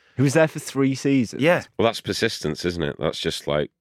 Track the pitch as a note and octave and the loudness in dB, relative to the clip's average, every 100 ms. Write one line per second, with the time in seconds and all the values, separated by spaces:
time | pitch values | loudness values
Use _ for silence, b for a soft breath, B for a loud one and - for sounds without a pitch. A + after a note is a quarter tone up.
0 | b - C#3 C#3+ D#3+ D#3 - C3+ C3+ C3+ | b 0 2 4 4 0 -6 0 0 2
1 | C#3+ C#3 A2 - D3 E3+ - - A2 G#2+ | 2 2 2 0 2 2 -2 0 0 0
2 | - F#2+ A2+ - D#2 D2+ F2 F2 D2 - | -4 -2 -2 -2 -6 -4 -4 -2 -4 -2
3 | D#2+ - E2 - - D2 C#2+ _ | -4 -4 -4 -4 -2 -2 -2 _